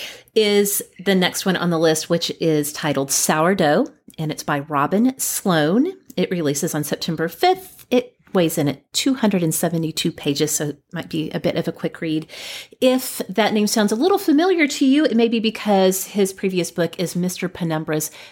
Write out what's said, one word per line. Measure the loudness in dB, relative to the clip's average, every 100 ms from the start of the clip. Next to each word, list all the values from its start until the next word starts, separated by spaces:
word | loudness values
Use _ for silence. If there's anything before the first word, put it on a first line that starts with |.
| -14 -16 -4
is | 0 4 4 2 0 -8 -6
the | 0
next | 2 2 0
one | -2 0
on | 0
the | 2
list, | 2 2 0
which | -2 -2 -2
is | 0 0 0
titled | -4 -2 -2 0
Sourdough, | 0 0 2 2 2 4 2 0 -6 _ -8
and | -6
it's | -6
by | -4 -4
Robin | -2 -2 0 2 2 0
Sloan. | -6 -4 0 2 4 2 0 -2 _ -4
It | -4
releases | -2 -2 -2 -2
on | -4
September | -4 -4 -4 -2 -4
fifth. | 0 0 0 -4 -18 -2
It | -2 -2 _ _
weighs | 0 2 2
in | -2
at | -2 _
two | -4 -2
hundred | 0 2 2
and | 0
seventy-two | 0 -2 -2 -4 -4 -4
pages, | -4 -4 -2 -2
so | -2 -6
it | -8 _
might | -12 -8
be | -6 -6
a | -4
bit | -4
of | -2 -4
a |
quick | -4 -6 -6
read. | -4 -4 -6 -14 -14 -14 -14 0
If | 2 2 -2 -8 -6
that | 0 0
name | 2 0
sounds | 2 0
a | 2
little | 2 2
familiar | 2 2 4 2 0
to | 2
you, | 2 4
it | 4 2
may | 2
be | 2
because | -2 -4 0 4 4 2 -4
his | -2 -2
previous | 0 -4 -2 -4
book | -2 -4 -2
is | -6
Mister | -2 -4 -4 -8
Penumbra's | -4 -4 -4 -2 -4 -4 -10 -20